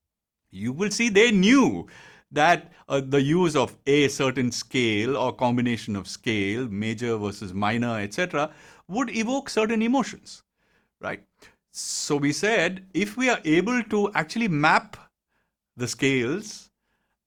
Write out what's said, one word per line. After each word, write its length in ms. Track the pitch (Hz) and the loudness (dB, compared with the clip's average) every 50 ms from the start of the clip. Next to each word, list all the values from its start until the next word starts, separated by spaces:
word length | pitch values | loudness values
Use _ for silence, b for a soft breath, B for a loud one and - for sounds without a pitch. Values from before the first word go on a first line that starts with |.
| _ _ _ _ _ _ _ _ _ _ | _ _ _ _ _ _ _ _ _ _
you 220 | - 92 104 120 | -14 -8 -8 -6
will 180 | 131 151 202 208 | -4 -4 -4 -4
see 180 | 208 - 233 240 | -2 -2 0 4
they 220 | 196 196 226 240 | 6 6 6 6
knew 540 | 214 190 180 208 262 285 233 143 101 87 80 B B B B B B B B B | 6 6 6 6 6 6 6 4 2 -2 -8 B B B B B B B B B
that, 400 | - 143 147 170 175 - - - b b b b | 0 2 4 4 4 4 0 -12 b b b b
uh, 120 | 135 139 | -2 -2
the 200 | 135 131 135 143 | -2 2 2 2
use 340 | 135 139 156 180 180 160 143 | 4 4 4 4 2 2 2
of 200 | 143 120 104 - _ - | 2 0 0 -2 _ 0
a 220 | 135 143 147 143 135 | 2 4 4 4 2
certain 440 | 139 - 139 131 127 139 123 123 | 2 0 -2 0 0 0 -2 -2
scale 640 | 117 - - _ - 131 120 113 107 104 107 123 139 | -2 -4 -8 _ -2 0 0 2 0 0 0 0 -2
or 160 | 117 127 127 - | -2 -2 -2 -2
combination 600 | - 127 123 123 123 120 123 117 110 - - 104 | 0 0 0 2 2 0 0 -2 -4 -6 -6 -6
of 100 | 98 90 | -6 -8
scale, 600 | - - - - 127 110 104 98 98 104 120 135 117 | -10 -14 -8 -4 -4 -2 0 0 -2 -2 -4 -6 -6
major 480 | 98 101 107 110 117 107 123 117 113 | -6 -6 -4 -6 -6 -4 -4 -4 -4
versus 360 | 107 104 101 98 - 110 92 90 | -2 -4 -6 -6 -8 -12 -10 -6
minor, 440 | 98 104 104 113 117 120 120 113 107 | -2 -2 0 0 0 -2 -2 -4 -6
et 140 | 101 98 - | -6 -6 -6
cetera, 360 | - 180 175 165 143 147 156 B B B B B B B - | -6 -6 -4 -2 -4 -4 -4 B B B B B B B -8
would 220 | 180 240 269 233 185 | -6 -6 -4 -4 -4
evoke 320 | 226 220 226 262 277 269 - | -4 -4 -2 -4 -4 -4 -4
certain 320 | - 220 220 214 233 220 | -2 -2 0 0 0 0
emotions, 600 | 220 233 254 277 226 - - - _ - - - _ _ _ _ _ _ _ _ _ _ _ - | 0 0 0 0 -2 -2 -8 -16 _ -20 -20 -20 _ _ _ _ _ _ _ _ _ _ _ -14
right? 220 | 92 101 104 98 _ _ _ b b b b b b _ | -12 -10 -10 -12 _ _ _ b b b b b b _
So 440 | - - - - - - - - 151 | -16 -14 -10 -8 -8 -8 -4 -2 -2
we 160 | 147 143 143 | 0 0 0
said, 540 | 147 - - 214 226 202 160 185 190 - - - | 0 0 0 0 2 2 0 0 -2 -6 -14 -8
if 240 | - 156 208 202 - | -4 -4 -4 -2 -2
we 120 | 247 254 254 | -2 0 0
are 100 | 226 - - | 0 0 0
able 380 | 156 156 170 180 226 247 247 220 | 2 2 2 2 2 0 -2 -2
to 280 | - 220 208 202 202 208 | -2 -2 0 0 0 -2
actually 340 | 190 160 - - 226 233 214 | -4 -4 -4 -4 -4 -2 0
map 480 | 165 143 151 160 185 226 - - - - - _ _ _ _ _ _ _ _ _ _ _ _ _ _ | 0 2 2 4 2 2 0 -4 -20 -20 -20 _ _ _ _ _ _ _ _ _ _ _ _ _ _
the 120 | 120 123 117 | -10 -8 -8
scales 840 | - - 143 135 135 131 117 120 156 208 214 214 - - - _ _ _ _ _ _ _ _ _ _ _ _ | -4 -2 0 0 2 2 0 -2 -4 -6 -8 -12 -18 -20 -20 _ _ _ _ _ _ _ _ _ _ _ _